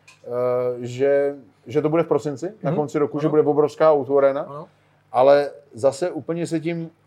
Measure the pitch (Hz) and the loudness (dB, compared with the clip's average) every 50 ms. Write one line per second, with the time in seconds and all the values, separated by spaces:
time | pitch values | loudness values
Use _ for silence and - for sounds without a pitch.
0 | _ _ - _ - 120 120 123 123 123 123 123 127 123 123 123 123 120 123 123 | _ _ -20 _ -12 -8 -6 -2 -2 0 0 0 -2 -2 -4 -6 -8 -10 -4 -2
1 | 135 139 143 143 143 143 143 143 123 - _ _ _ 123 113 151 143 156 151 170 | 0 2 2 2 0 -2 -4 -8 -12 -20 _ _ _ -6 -2 0 0 2 2 0
2 | 165 165 160 143 - 151 143 123 - 185 214 - - 139 151 151 147 139 - 156 | 0 0 0 -2 -2 -4 -6 -6 -8 -10 -10 -8 -6 -4 -2 -2 -2 -2 -2 -2
3 | 147 147 - 151 147 156 151 151 143 143 147 139 151 147 - - 156 160 156 143 | -2 -2 0 -2 -2 2 2 2 2 2 2 2 0 0 0 2 4 4 4 2
4 | 131 123 139 139 135 139 135 143 - - 139 147 165 - _ _ _ _ _ _ | 2 0 2 4 4 2 2 0 -6 -10 -12 -16 -16 -18 _ _ _ _ _ _
5 | _ _ - 120 131 139 143 143 143 139 - - - _ - 117 107 135 127 - | _ _ 0 4 6 6 6 6 4 0 -6 -12 -20 _ -6 -2 0 0 0 0
6 | - 180 151 156 120 - 165 170 170 147 165 160 147 165 170 170 165 165 - _ | -4 -6 -4 -6 -8 -6 -6 -6 -4 -4 -4 -4 -4 -4 -6 -6 -8 -10 -14 _
7 | _ | _